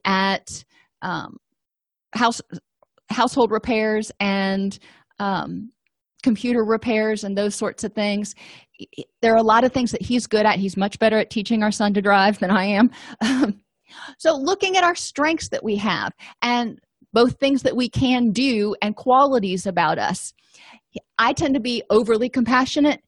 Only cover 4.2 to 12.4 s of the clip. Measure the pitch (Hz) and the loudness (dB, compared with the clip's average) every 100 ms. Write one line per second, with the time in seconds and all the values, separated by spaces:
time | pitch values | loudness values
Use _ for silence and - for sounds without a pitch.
4.2 | 202 196 196 196 196 - - _ _ - | -2 0 0 -2 -4 -6 -16 _ _ -8
5.2 | 202 185 - 175 226 _ _ _ _ _ | -4 -4 -6 -10 -12 _ _ _ _ _
6.2 | 262 208 240 240 214 226 247 220 214 208 | -2 0 0 -2 0 -2 0 0 0 -2
7.2 | 202 196 208 202 214 - 208 220 208 202 | -4 -4 -4 -4 -6 -6 -8 -4 -2 -2
8.2 | 208 - - - _ - - - - _ | -6 -12 -20 -20 _ -20 -18 -18 -18 _
9.2 | 226 226 226 220 254 262 240 - - 247 | 2 4 4 4 4 0 -4 -4 -2 -2
10.2 | - 214 214 185 196 185 196 - 220 220 | 0 2 4 2 -2 -2 -4 0 2 2
11.2 | - 226 196 226 214 - 208 202 196 196 | 0 -4 -2 0 0 0 0 2 4 4
12.2 | 196 208 | 4 2